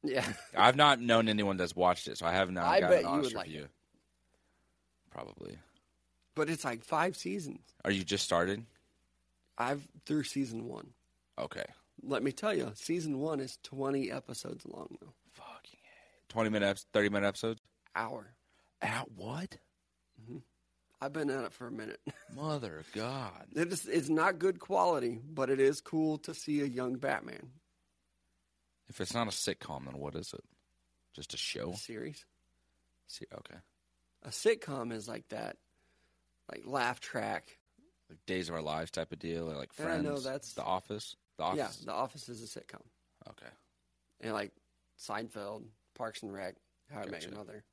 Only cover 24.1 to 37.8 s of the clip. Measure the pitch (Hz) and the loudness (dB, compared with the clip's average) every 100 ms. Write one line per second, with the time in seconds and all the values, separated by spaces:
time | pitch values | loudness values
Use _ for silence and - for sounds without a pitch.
24.1 | 156 170 180 180 185 - 190 180 160 123 | 4 4 4 2 0 0 4 6 4 2
25.1 | 117 135 156 131 135 135 143 - 165 156 | -2 -8 -2 2 6 6 4 -2 0 2
26.1 | 151 151 160 - 147 143 123 127 127 135 | 0 -4 -10 -2 0 0 0 -2 0 0
27.1 | 131 58 - 127 135 _ _ _ _ _ | 0 -4 -12 -14 -20 _ _ _ _ _
28.1 | _ _ _ _ _ _ _ _ - 95 | _ _ _ _ _ _ _ _ -6 -2
29.1 | 120 113 - - 92 - 71 67 65 71 | 0 0 0 -2 -2 -6 -8 -8 -8 -6
30.1 | 78 - - - _ _ _ _ _ _ | -6 -8 -12 -16 _ _ _ _ _ _
31.1 | - 73 - - - - 95 - 113 127 | -14 -10 -6 -4 -4 -4 -6 -8 -8 -8
32.1 | 147 - _ _ _ _ _ _ _ _ | -8 -18 _ _ _ _ _ _ _ _
33.1 | - - - - - - _ _ _ _ | -14 -12 -14 -14 -18 -20 _ _ _ _
34.1 | _ - - 214 226 - 139 123 113 107 | _ -12 0 2 2 0 -4 -4 -6 -6
35.1 | 113 - 110 110 - _ _ _ _ _ | -10 -8 -8 -6 -10 _ _ _ _ _
36.1 | _ _ _ _ - - 135 123 123 - | _ _ _ _ -14 -4 0 2 0 -4
37.1 | 123 107 104 - - _ _ | -4 -2 -4 -6 -20 _ _